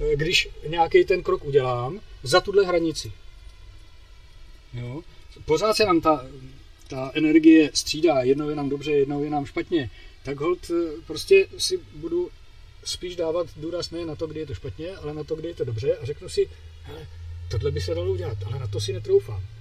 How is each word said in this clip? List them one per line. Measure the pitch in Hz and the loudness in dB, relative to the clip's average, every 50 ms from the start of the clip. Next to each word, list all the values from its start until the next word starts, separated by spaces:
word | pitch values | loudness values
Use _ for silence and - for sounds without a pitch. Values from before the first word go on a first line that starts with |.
eh, | 147 151 151 | 4 2 0
když | 143 156 170 185 - - - - - - 151 | 0 2 2 2 2 0 -2 -6 -12 -10 -2
nějaký | 165 175 165 - - 185 175 | 2 2 4 6 6 6 6
ten | 180 185 175 175 | 6 2 0 0
krok | - 180 165 - | 0 -2 -2 -2
udělám | 147 139 143 127 127 123 120 123 131 175 214 - - - - - | 2 4 4 4 4 2 -2 -2 -4 -6 -8 -12 -16 -16 -12 -2
za | 123 160 185 | 2 2 4
tuhle | 180 202 185 202 196 | 4 4 4 4 4
hranici. | 180 175 170 165 160 147 - - 107 - - - - - - - - - - - - - - - - - - - - - - - - - - - - - - - - - | 4 4 2 2 0 -2 -4 -8 -10 -12 -16 -18 -20 -20 -20 -20 -20 -20 -20 -20 -20 -20 -20 -20 -20 -20 -20 -20 -20 -20 -20 -20 -20 -20 -20 -20 -20 -20 -20 -20 -14 -12
Jo? | 120 120 120 127 160 - - - - - - - - - | -10 -10 -10 -10 -10 -12 -14 -18 -20 -20 -20 -18 -10 0
Pořád | 143 156 160 196 220 214 | 2 2 4 4 2 4
se | - 214 | 4 4
nám | 196 175 160 | 4 4 4
ta, | 151 160 156 139 131 131 - 135 - - - - - - - - - - | 4 4 2 2 0 -6 -14 -16 -16 -18 -18 -20 -20 -20 -20 -20 -16 -12
ta | 139 131 131 135 131 | -8 -8 -8 -6 -2
energie | 156 156 156 160 165 156 160 160 160 151 139 - | 0 2 6 6 8 10 10 10 10 8 6 2
střídá, | - - - - 151 156 165 147 135 123 | -2 -4 -4 -2 2 4 4 4 4 4
jednou | 127 139 143 151 147 | 4 2 2 0 -2
je | 151 | -4
nám | 151 143 135 | -4 -4 -4
dobře, | 143 143 143 156 147 | -4 -4 -2 0 2
jednou | 143 139 135 143 143 147 | 2 2 2 0 -2 -2
je | 151 | -2
nám | 151 143 143 | -2 -2 -4
špatně, | - - 175 170 - 185 160 131 107 - - - - - - - | -4 -6 -8 -4 -2 0 -2 -2 -2 -6 -12 -18 -20 -20 -12 -8
tak | 131 139 135 | -8 -6 -4
holt, | 147 170 180 180 - - | -2 -2 -2 -2 -4 -4
eh, | 170 170 170 160 147 165 156 | -2 -2 -2 -2 -6 -8 -10
prostě | - 156 151 - - 190 196 190 - - - | -10 -10 -8 2 6 6 6 6 4 -2 -4
si | - - 185 180 - - - | -4 -2 -2 -4 -6 -10 -14
budu | 147 156 170 170 175 175 - - - - - - - - - - - - | -12 -8 -4 -2 -2 -2 -4 -8 -14 -20 -20 -20 -20 -20 -20 -20 -16 -12
spíš | - - - 180 180 180 | -12 -10 -10 -10 -10 -6
dávat | 170 165 160 160 175 170 - - | -4 -2 -2 0 -2 -2 -4 -8
důraz | 156 147 165 175 170 156 - | -10 -8 -6 -6 -6 -6 -6
ne | 165 170 170 | -8 -8 -8
na | 160 147 | -8 -8
to, | - 165 | -8 -8
kdy | 151 151 156 | -8 -8 -8
je | 156 | -8
to | 143 127 | -8 -10
špatně, | - - 139 - - 156 180 196 | -10 -10 -12 -12 -10 -10 -10 -10
ale | 170 156 147 151 | -10 -10 -10 -8
na | 151 147 | -8 -8
to, | - 160 | -6 -6
kdy | 160 156 170 | -6 -6 -8
je | 175 | -6
to | - - | -6 -6
dobře | - 113 - - 151 175 | -4 -4 -2 0 0 0
a | - - | 0 -4
řeknu | - - - - - | -6 -8 -8 -10 -4
si, | - 403 392 - - - - - - - - | -2 0 0 0 -4 -10 -18 -18 -18 -18 -16
hele, | - - - - - - - - - - - - - | -16 -14 -14 -14 -14 -14 -14 -14 -12 -12 -12 -10 -6
tohle | - 110 139 143 | -4 -4 -2 -2
by | 143 151 | -2 -4
se | - 170 165 | -4 -4 -4
dalo | 170 175 190 | -4 -2 -2
udělat, | 190 185 175 151 - - - | -4 -4 -4 -6 -6 -8 -8
ale | - - - | -8 -8 -6
na | 226 | -6
to | - - 156 | -6 -6 -4
si | - - 180 | -4 -4 -6
netroufám. | 180 - 190 190 202 196 - 208 - - - - - | -6 0 2 2 2 2 0 -4 -8 -8 -10 -12 -16